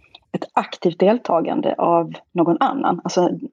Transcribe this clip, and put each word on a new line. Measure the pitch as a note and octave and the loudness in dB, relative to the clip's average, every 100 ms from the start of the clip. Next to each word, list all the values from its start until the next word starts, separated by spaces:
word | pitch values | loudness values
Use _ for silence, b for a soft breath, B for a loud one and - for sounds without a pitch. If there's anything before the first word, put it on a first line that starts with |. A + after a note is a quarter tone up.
| b b _ | b b _
ett | - - | -10 -4
aktivt | - - - F3+ E3 | -4 -4 -2 -2 2
deltagande | F#3 A#3+ - E3+ E3+ E3+ - - | 2 2 0 0 0 -2 -2 0
av | E3+ E3+ D#3+ D#3+ - | 2 2 0 -8 -6
någon | F3 E3 E3 | 0 2 2
annan. | - C#4 - F3 | 0 0 -2 -2
Alltså, | F3+ F3+ F3 E3+ - | -2 0 0 -2 -8